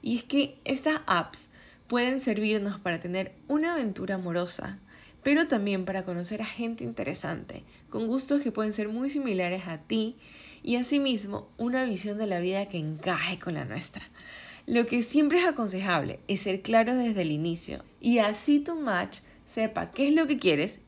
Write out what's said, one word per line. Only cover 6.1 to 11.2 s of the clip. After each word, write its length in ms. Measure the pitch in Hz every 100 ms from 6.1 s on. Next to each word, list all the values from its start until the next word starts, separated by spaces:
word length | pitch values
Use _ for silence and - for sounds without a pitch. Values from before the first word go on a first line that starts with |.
| 175 175 214
a 40 | 220
gente 380 | - 233 226
interesante, 800 | 240 233 - - 156 165 - - - - -
con 160 | - 226
gustos 340 | 262 262 285
que 100 | 277
pueden 220 | 214 214
ser 160 | 214 208
muy 220 | 220 269
similares 560 | 285 262 185 175 185 180
a 100 | 160
ti, 380 | - 220 220 - - - - -
y 140 | - 240
asimismo 720 | 247 285 277 226